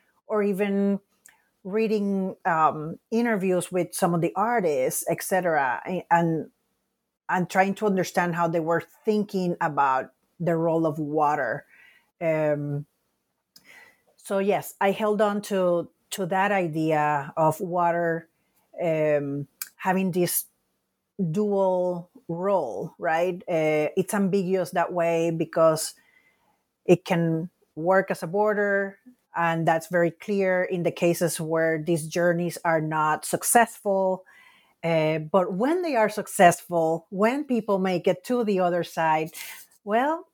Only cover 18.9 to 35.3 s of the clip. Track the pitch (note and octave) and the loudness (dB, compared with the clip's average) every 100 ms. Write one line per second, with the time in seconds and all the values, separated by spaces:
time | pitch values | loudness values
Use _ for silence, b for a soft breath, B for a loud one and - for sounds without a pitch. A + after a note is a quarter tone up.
18.9 | D#3 D3+ D3 C#3+ C#3+ C#3+ - - - F#3+ | 0 2 2 0 -6 -8 -12 -16 -8 -2
19.9 | F#3 F#3+ F3 F3 - - _ _ _ _ | 0 0 0 0 -2 -6 _ _ _ _
20.9 | _ _ - E3+ F3+ G#3 G3 F#3+ F3+ F3+ | _ _ -6 -4 -2 0 2 2 2 0
21.9 | F3 E3+ - - E3+ F#3+ F#3+ B2+ G2 E3 | -2 -8 -18 -10 -4 0 0 0 -6 -8
22.9 | - E3+ D#3+ F#3 F3+ - E3 D#3 D3+ D3+ | -6 -2 0 0 -2 -4 0 2 2 0
23.9 | - F3 G#3 G3 G3+ F3+ F#3+ E3+ F3+ E3+ | -2 -2 0 0 0 0 -2 -2 -2 -2
24.9 | F3 E3+ E3 E3+ E3 D#3+ E3+ D#3+ D#3 - | 0 0 2 0 -2 -2 4 4 4 -2
25.9 | - b b b b b b _ _ - | -10 b b b b b b _ _ 2
26.9 | F3 - E3+ E3 D#3+ F3+ _ _ - E3 | 2 2 0 2 0 -4 _ _ -6 2
27.9 | F#3+ F#3+ F#3 F3 G3 G#3+ G#3 G3+ G3 G3 | 2 2 -4 -4 0 0 2 0 0 -2
28.9 | - B3+ - _ - E3+ E3 E3 D#3+ - | -8 -20 -20 _ -4 -2 0 2 0 0
29.9 | F3+ E3+ - - G3+ F#3+ F#3 F#3 F3+ E3+ | 0 0 -2 -4 0 0 0 0 -2 -2
30.9 | E3+ F3 E3+ E3+ - D#3+ D#3+ E3 D#3+ D#3 | 0 0 2 0 -2 -2 0 0 0 0
31.9 | E3 D#3+ F3 F3 E3+ F3 - E3+ D#3+ D#3 | -2 -2 0 0 2 -2 -2 0 0 0
32.9 | D#3 D#3 D3+ - E3 - A#3+ A3 - G#3 | 0 0 -2 -2 -4 2 4 2 0 -2
33.9 | F#3+ F#3+ F#3 - b b b b b E3 | 0 0 -2 -6 b b b b b -2
34.9 | D#3+ D#3 D#3+ D#3 | 0 2 -2 0